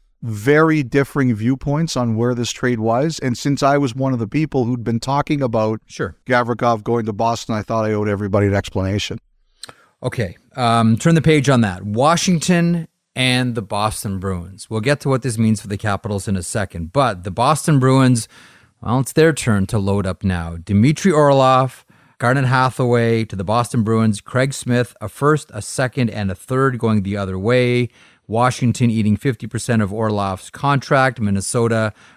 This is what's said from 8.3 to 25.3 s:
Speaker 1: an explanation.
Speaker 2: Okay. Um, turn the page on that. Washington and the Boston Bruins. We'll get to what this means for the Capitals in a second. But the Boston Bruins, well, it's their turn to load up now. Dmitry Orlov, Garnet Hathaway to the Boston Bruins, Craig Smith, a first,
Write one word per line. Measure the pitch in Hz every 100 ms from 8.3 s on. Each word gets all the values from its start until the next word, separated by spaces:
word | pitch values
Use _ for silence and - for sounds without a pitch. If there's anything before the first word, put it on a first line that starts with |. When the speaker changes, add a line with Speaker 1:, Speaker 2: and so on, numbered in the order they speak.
| 101 101
Speaker 1:
an |
explanation. | 98 - 101 95 101 - 104 - _ _ _ - - _ _
Speaker 2:
Okay. | 127 - 98 - _ -
Um, | 120 117 113 110
turn | 165
the | 165
page | 156 156 135
on | 131
that. | 107 90
Washington | 101 107 143 170 - 170 - 175 170 170 160 _ _ -
and | 127 123 127
the | 117
Boston | 95 104 107 - 110 95
Bruins. | 95 90 85 98 -
We'll | 110
get | 107 143
to | 143
what | 131
this | 131 110
means | 110 110
for | -
the | 101
Capitals | 107 98 104 101 -
in | 95
a |
second. | 85 113 98 85 82
But | 139 131 98
the | 95
Boston | 90 123 151 - 147
Bruins, | 131 131 131 123 - - - _ _ _
well, | - 123
it's | 139
their | - 160
turn | 151 - 104 95
to | 113
load | 98 101 95
up | 90
now. | 95 90 82 85
Dmitry | 82 101 123 156 196
Orlov, | 151 143 139 131 131 131 - _ _ _ _
Garnet | 120 135
Hathaway | 131 131 127 - 127 120 117 113
to | 113 98
the |
Boston | 92 113 117 123
Bruins, | 110 113 110 104
Craig | - 127 135
Smith, | 135 - 123 120 -
a | 104
first, | - 147